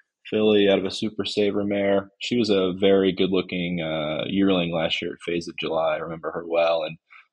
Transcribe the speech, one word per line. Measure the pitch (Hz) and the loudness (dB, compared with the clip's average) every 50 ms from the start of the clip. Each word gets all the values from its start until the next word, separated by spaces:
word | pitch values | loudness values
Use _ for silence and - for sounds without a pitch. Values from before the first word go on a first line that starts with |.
| _ _ _ _ - - | _ _ _ _ -12 -6
filly | - 110 107 107 107 104 101 98 | -2 2 4 4 6 6 6 6
out | 98 95 | 4 4
of | 90 | 2
a | 95 | -2
Super | - - - 107 104 98 98 | -6 -6 -6 -6 -6 -6 -6
Saver | - - - 104 101 98 101 101 | -4 -2 0 0 0 0 -2 -2
mare. | 101 101 101 98 101 98 98 98 - _ - | -2 -2 0 0 2 2 0 0 -4 _ -12
She | - - 123 | -8 -2 0
was | 123 117 104 | 0 2 2
a | 101 98 92 92 90 92 | 2 2 2 0 0 2
very | 98 98 98 98 95 95 90 | 4 4 6 6 4 4 2
good-looking, | 92 95 92 95 92 90 92 92 90 87 87 90 85 | 2 0 0 0 0 -2 -2 -4 -4 -4 -4 -4 -4
uh, | 80 80 78 80 78 76 78 73 - | -4 -4 -4 -4 -4 -4 -4 -4 -4
yearling | - - 98 98 98 95 90 85 85 85 | -2 0 2 4 4 4 2 0 0 0
last | 85 80 82 - - | -2 -2 -2 -2 -4
year | - 87 - | -6 -6 -8
at | - - | -10 -6
Phase | - 85 85 85 | -6 -4 -4 -4
of | 85 78 | -8 -10
July. | - 80 78 80 80 80 80 78 | -8 -6 -4 -2 -2 -2 -2 -2
I | 78 | -4
remember | 80 80 82 80 80 82 82 | -6 -8 -10 -10 -10 -8 -8
her | 85 85 85 | -8 -6 -4
well, | 82 82 85 82 82 82 78 | 0 0 2 2 0 0 -2
and, | 78 80 82 _ _ - - _ _ | -6 -8 -12 _ _ -20 -20 _ _